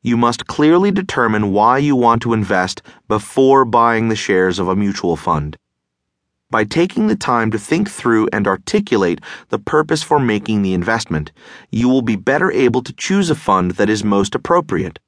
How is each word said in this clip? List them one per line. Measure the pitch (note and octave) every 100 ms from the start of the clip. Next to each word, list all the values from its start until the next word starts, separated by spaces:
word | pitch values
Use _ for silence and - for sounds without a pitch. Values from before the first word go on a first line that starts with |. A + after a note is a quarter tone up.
You | A#2+ A#2+
must | A#2+ A#2+ -
clearly | - D3+ F3 G3+
determine | G3 F#3+ - A#2 G#2+ G#2
why | G2 A2 C3
you | D3 C3+
want | A#2+ A#2
to | A#2+
invest | A2+ F#2+ F#2+ F#2 - - - _
before | G#2+ - - C3+ C3+
buying | B2+ A#2+ A#2 A2+ A2+
the |
shares | A2 - F#2+ F#2 F2+
of | F2+
a | F#2
mutual | G2+ G2 F2 E2
fund. | - D#2+ D2 D2+ _ _ _ _ _ _ _ _ _
By | A2
taking | G#2+ D#3+ F3+ - G#3+
the | G#3+
time | - A#2+ A2+
to | A2
think | - E3 -
through | - A#2+ A2+ G#2+
and | G#2 G2+
articulate | F#2+ - G#3+ G#3 A2 F#2 E2+ - - _
the | G2+
purpose | - D3+ D#3 D#3+
for | - D3+
making | B2+ G#2 G#2 G#2+
the | G2
investment, | F#2 F2 A2+ - D#2 D2+ _ - - _
you | A2 B2
will | C3
be | A2+
better | G#2 - C#3+ F#3
able | - B2 B2+
to | B2+
choose | - - G3 F3+
a |
fund | D3+ - F#2+ F2+
that | F2 G#2
is | A2
most | G#2 G2+ G2 -
appropriate. | - F3 D#3 F2+ F#2 -